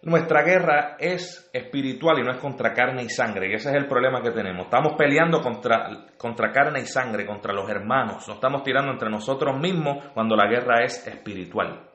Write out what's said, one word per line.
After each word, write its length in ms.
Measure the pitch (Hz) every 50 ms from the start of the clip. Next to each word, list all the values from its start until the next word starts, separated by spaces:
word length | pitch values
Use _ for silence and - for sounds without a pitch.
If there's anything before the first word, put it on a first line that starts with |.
| -
nuestra 400 | 165 165 160 - - 160 151 147
guerra 540 | 165 185 185 170 165 147 143 143 - - -
es 520 | 147 170 180 170 - - - - - _ -
espiritual 640 | 127 - - - 139 131 131 127 - 151 165 156 143
y 40 | 120
no 80 | 123
es 80 | 127 123
contra 340 | - 143 127 - 117 110 -
carne 300 | - 123 131 135 131 123
y 80 | 113
sangre. 400 | - - 123 113 104 98 92 98
Y 40 | 101
ese 120 | 110 113 143
es 80 | 139
el 100 | 143 139
problema 360 | 139 135 123 123 131 131 123 117
que 80 | 117
tenemos. 340 | 110 110 101 95 90 90 90
Estamos 300 | - - 123 147 151 147
peleando 460 | - 147 143 139 151 165 170 165 147 -
contra, 640 | 127 113 110 - 123 113 113 - - 107 - - - _
contra 340 | _ - 117 117 120 110 107
carne 300 | 107 135 143 151 147 135
y 60 | 113
sangre, 400 | - - 135 127 120 107 101 101
contra 260 | 104 104 101 - - 101
los 160 | 101 95 92
hermanos. 580 | 104 98 98 107 127 135 123 107 98 - -
Nos 100 | - 107
estamos 260 | - - 131 139 139 -
tirando 280 | 135 127 135 143 143 131
entre 180 | 113 120 110
nosotros 480 | 110 107 - - 135 135 151 139 131 135
mismos 460 | 151 185 190 170 156 143 139 143 - - -
cuando 220 | 113 110 113 110
la 100 | 104 101 104
guerra 340 | 113 120 120 120 120 117 120
es 220 | 127 - - -
espiritual. 800 | 110 107 - - 107 101 95 90 85 87 107 92 82 - - - - _